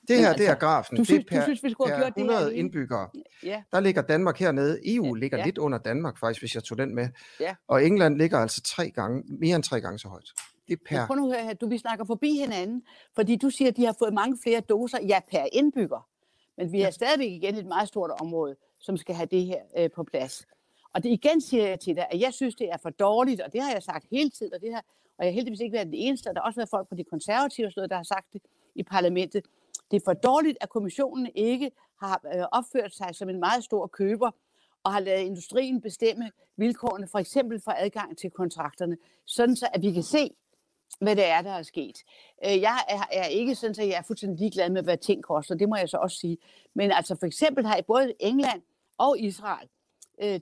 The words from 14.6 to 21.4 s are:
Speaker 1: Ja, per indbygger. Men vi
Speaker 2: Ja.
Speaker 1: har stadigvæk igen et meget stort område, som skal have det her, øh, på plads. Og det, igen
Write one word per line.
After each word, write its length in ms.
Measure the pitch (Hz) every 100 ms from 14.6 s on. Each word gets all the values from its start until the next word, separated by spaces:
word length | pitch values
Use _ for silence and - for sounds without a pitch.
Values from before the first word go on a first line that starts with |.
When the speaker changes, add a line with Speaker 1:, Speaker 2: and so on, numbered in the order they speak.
| - 214 247 254 196
Speaker 1:
Ja, 120 | 190 -
per 140 | 170 139
indbygger. 560 | 226 294 269 180 120 - _ _ _ _ -
Men 140 | 180
vi 60 | 196
Speaker 2:
Ja. 60 |
Speaker 1:
har 80 | 196
stadigvæk 400 | 170 240 302 247
igen 240 | 175 190 208
et 100 | 185
meget 220 | 175 208
stort 240 | 214 170 120
område, 340 | 160 165 151 139 _ _
som 160 | - 185
skal 180 | - 170
have 120 | 165
det 140 | 185 180
her, 140 | 185 101 -
øh, 120 | 165 -
på 80 |
plads. 440 | 160 143 131 - - _ _ _ _
Og 100 | 185
det, 60 | 240
igen 320 | 233 285 320